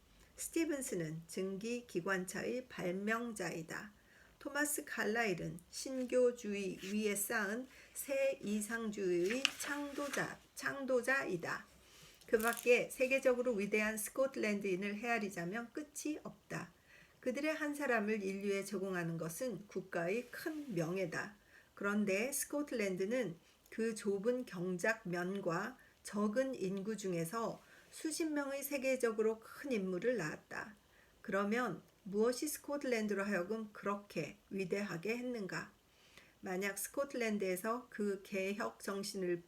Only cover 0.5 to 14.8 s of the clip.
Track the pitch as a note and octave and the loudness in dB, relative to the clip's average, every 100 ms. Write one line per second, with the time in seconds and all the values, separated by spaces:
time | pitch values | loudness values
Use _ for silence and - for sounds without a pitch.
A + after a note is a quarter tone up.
0.5 | E4 D#4+ C#4+ - F#3 D#3+ D#3+ E3 - F#3+ | 0 0 0 -2 -2 -2 -4 -6 -4 -2
1.5 | G3 A3 A#3+ A#3+ F3+ F#3 F#3+ F#3 G3 F#3+ | -2 -2 -4 -2 -4 0 0 -2 -4 -2
2.5 | B3 B3 - F3+ F#3+ G#3 A3+ A#3+ G#3+ E3+ | -2 -4 -4 -2 0 0 0 -2 -4 -4
3.5 | E3 E3 E3+ G#3 - - - - - C#4+ | -4 -6 -8 -10 -16 -20 -20 -20 -12 -6
4.5 | C#4+ D4 - - - G#3 A3+ A3 E3+ E3 | 0 0 0 -4 0 2 2 2 2 -2
5.5 | E3 - - C4+ C4 B3 B3+ B3 B3 G#3 | -6 -10 -8 -4 -2 2 6 6 4 -2
6.5 | G3+ F#3+ F3 F#3+ G#3 G#3+ G3+ - A#3 G3 | -2 -2 -4 -2 0 2 0 0 2 2
7.5 | A3+ C4 - - - - C#4 C4+ - G3+ | -2 -6 -14 -14 -10 -2 2 2 2 0
8.5 | G#3+ G#3 A3+ A3+ G#3 F#3+ F3 F3+ B3+ C4+ | 0 0 -2 -2 0 2 4 4 4 0
9.5 | - - C#4+ C#4+ C#4 C#4+ - D#3 - - | -2 -4 -2 -2 -4 -2 0 -2 -4 -14
10.5 | - C4+ C#4 C4 B3 A#3 F#3 - F3 - | -8 -6 -4 2 2 4 2 2 -2 -2
11.5 | - - - - - - - - A3+ A3+ | -4 -8 -20 -20 -20 -20 -20 2 4 4
12.5 | A3+ B3 A#3+ - - C4 C4+ C4 B3 B3 | 2 6 6 4 0 2 4 4 4 2
13.5 | G3+ G3+ G#3+ G#3+ G#3+ - - C4 B3 A3 | 2 2 2 2 0 -4 0 0 2 0
14.5 | G3+ G3+ F3+ | 2 2 0